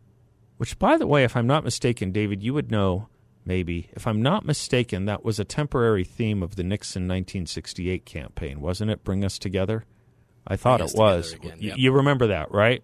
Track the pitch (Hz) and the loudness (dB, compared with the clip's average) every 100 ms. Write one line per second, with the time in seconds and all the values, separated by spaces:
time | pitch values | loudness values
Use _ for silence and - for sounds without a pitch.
0 | _ _ _ _ _ _ 117 - 202 320 | _ _ _ _ _ _ -8 0 2 4
1 | 254 143 123 123 117 151 139 - 123 117 | 4 4 4 2 2 2 0 -2 -2 0
2 | 95 98 104 101 107 147 123 110 95 92 | -2 0 0 -2 -2 -4 -2 2 2 0
3 | 110 _ _ _ - 92 85 85 - - | -4 _ _ _ -4 -2 -2 -4 -8 -6
4 | 120 107 123 202 - 151 - 127 113 92 | -2 0 2 0 -2 -4 0 0 0 -2
5 | 101 101 113 107 98 - 147 135 117 104 | -2 -2 -2 -4 -4 -4 -2 2 2 2
6 | 90 - 113 104 85 - 87 101 - 95 | -2 -2 -2 0 -2 -4 -4 -4 -4 -6
7 | 90 92 90 101 82 - - - 90 92 | -2 -2 -4 -6 -6 -8 -10 -6 -4 -4
8 | - 82 64 - 78 71 73 92 107 107 | -6 -12 -12 -10 -8 -6 -4 -2 -2 -2
9 | - 98 98 - 101 92 95 110 - _ | -2 -2 -2 -4 -4 -2 0 -2 -6 _
10 | _ _ _ _ - 98 127 123 80 113 | _ _ _ _ -6 -2 2 2 2 4
11 | 107 87 - - 85 82 107 - 131 135 | 6 6 0 -10 -16 -8 -6 2 4 4
12 | 139 135 117 92 - 104 110 127 | 4 4 2 2 0 4 4 2